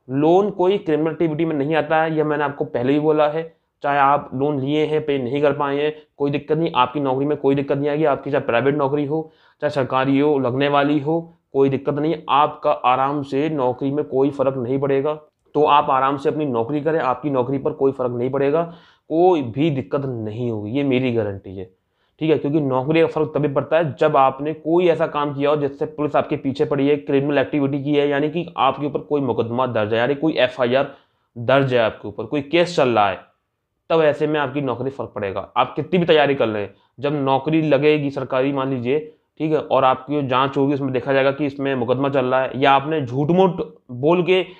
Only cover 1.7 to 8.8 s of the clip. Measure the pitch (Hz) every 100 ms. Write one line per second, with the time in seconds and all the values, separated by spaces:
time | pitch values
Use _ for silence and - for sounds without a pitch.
1.7 | 160 147 160 160 156 151 147 143 139 147
2.7 | 123 123 147 156 151 151 151 165 - _
3.7 | _ 147 143 139 143 - 131 143 147 131
4.7 | 151 151 156 151 139 123 143 147 139 143
5.7 | 143 151 151 - _ 143 143 143 156 165
6.7 | 123 127 151 139 131 143 - 135 139 139
7.7 | 143 143 147 156 135 143 139 - 117 131
8.7 | 143